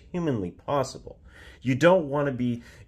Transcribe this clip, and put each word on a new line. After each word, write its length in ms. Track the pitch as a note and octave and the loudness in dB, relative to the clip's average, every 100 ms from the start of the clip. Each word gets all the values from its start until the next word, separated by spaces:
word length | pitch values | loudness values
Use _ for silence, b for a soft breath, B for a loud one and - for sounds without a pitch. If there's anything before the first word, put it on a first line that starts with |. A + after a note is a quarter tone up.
| - | -10
humanly 400 | F3+ E3 A#2 F2+ | -4 -2 -2 -4
possible. 680 | - - C#3 B2+ - - - - B B B | -8 -4 -2 -2 -8 -18 -20 -20 B B B
You 140 | B2 C3 | -4 4
don't 320 | E3 F#3 D3 | 6 6 2
want 180 | C#3+ C#3+ | -2 -2
to 60 | |
be, 320 | B2 B2 A#2 B B | -2 -4 -4 B B